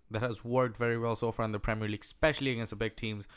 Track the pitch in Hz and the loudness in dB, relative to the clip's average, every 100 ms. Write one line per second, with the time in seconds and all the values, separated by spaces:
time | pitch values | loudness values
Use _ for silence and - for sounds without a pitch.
0 | - 110 123 107 117 123 127 107 117 117 | -6 -2 -2 -2 0 2 2 2 0 2
1 | 117 113 117 - 113 104 - 110 107 104 | 0 0 0 0 0 0 0 0 0 -4
2 | - - 156 143 135 120 110 104 113 - | -8 2 2 4 0 -2 -4 -4 -4 -4
3 | 113 107 101 | -6 -6 -10